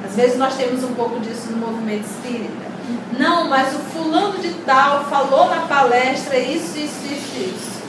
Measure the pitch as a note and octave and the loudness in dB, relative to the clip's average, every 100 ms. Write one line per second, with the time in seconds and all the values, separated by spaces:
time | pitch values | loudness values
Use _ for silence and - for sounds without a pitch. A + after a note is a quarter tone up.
0 | - A3 B3 B3 C4+ C4+ B3 B3+ B3+ G3 | -4 4 4 4 0 0 -2 0 -2 -2
1 | A#3+ A#3+ A3 - A3 A3+ A3+ A3+ A3 G#3 | -2 -2 -6 -6 -4 -4 -4 -4 -2 -4
2 | G3+ - B3+ A#3 G3+ - - - - A#3+ | -6 -8 -6 -6 -6 -8 -10 -10 -8 -8
3 | - B3+ D#4 F4 D#4 C4+ - D4 - E4 | -6 0 2 4 2 2 2 -2 -6 -4
4 | D#4+ E4 G4+ F#4+ E4+ - - C4 C#4+ C#4+ | 0 2 2 -2 -4 -4 2 4 6 2
5 | - C#4+ C4 C4+ - E4+ D#4+ C#4+ B3+ A#3+ | 0 0 4 6 6 4 0 4 4 4
6 | C4 C#4+ - C4 B3 E4 - D4+ D4+ - | 2 0 0 0 0 -2 -4 -6 -6 -6
7 | C#4+ C#4 - B3+ F#3 F#3 - - | -6 -6 -6 -6 -6 -6 -10 -10